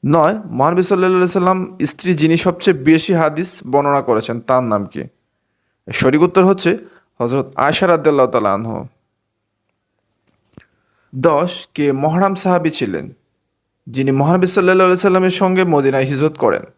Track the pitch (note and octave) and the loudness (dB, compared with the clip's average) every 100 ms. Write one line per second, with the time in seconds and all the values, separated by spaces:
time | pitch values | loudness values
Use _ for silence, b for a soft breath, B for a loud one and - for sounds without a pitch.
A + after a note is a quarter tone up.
0 | C#3 E3 D#3 G#3+ G#3 A#2 C#3+ F3 F3+ G3 | 2 2 2 0 -8 0 0 2 0 0
1 | F#3 F#3 F3+ F#3+ F3+ F#3+ F#3 - D3 - | 2 2 0 0 0 0 -4 -6 -6 -4
2 | F3+ E3 D#3 E3 F#3 F3 - D#3+ C3+ D#3+ | -2 0 2 2 0 0 0 0 2 2
3 | D#3+ F3 D#3 D3+ D#3+ - B2 C#3 C#3+ C#3+ | 2 0 0 -2 -8 -10 -2 0 2 0
4 | C3+ A2 A2 A#2 A2 B2+ A#2+ G#2 G2 - | 0 -2 -2 -8 0 0 0 -2 -4 -10
5 | - _ _ _ _ _ _ _ - - | -14 _ _ _ _ _ _ _ -12 0
6 | C3 D3 E3+ F#3 F#3 F#3+ E3+ G#3+ B B | 2 2 2 4 2 2 0 -4 B B
7 | B _ A#2+ C3+ C3+ - C#3 E3 F#3 E3 | B _ -4 -4 -4 -2 -2 0 0 2
8 | D3+ C#3+ B2+ A#2+ G#2+ G2 A2+ A2 B2 _ | 2 2 2 2 0 -2 -4 -10 -12 _
9 | _ _ _ _ _ _ _ _ _ _ | _ _ _ _ _ _ _ _ _ _
10 | _ _ _ _ _ - _ _ _ _ | _ _ _ _ _ -20 _ _ _ _
11 | _ C3 D3+ D3 F3+ F3+ - - C#3+ C3+ | _ -2 0 0 -2 -6 -12 -4 -2 0
12 | D3 E3 G3 F#3+ F#3+ F3+ D#3+ D#3 A2 E2 | 0 0 0 -2 0 0 -2 -4 -6 -6
13 | - - _ _ _ _ _ _ - B2 | -10 -18 _ _ _ _ _ _ -12 -4
14 | C3+ C3+ C#3+ F3+ F3+ G3+ F3+ F#3 F#3 F3+ | -2 0 2 2 2 2 2 4 4 2
15 | G3+ F#3 F#3 F3+ F#3+ F#3 F3+ D3+ C3+ C3+ | 2 2 0 0 0 0 2 2 2 0
16 | C3+ C#3 D#3 D3+ A2 E2 - | -2 -2 -2 0 0 0 -6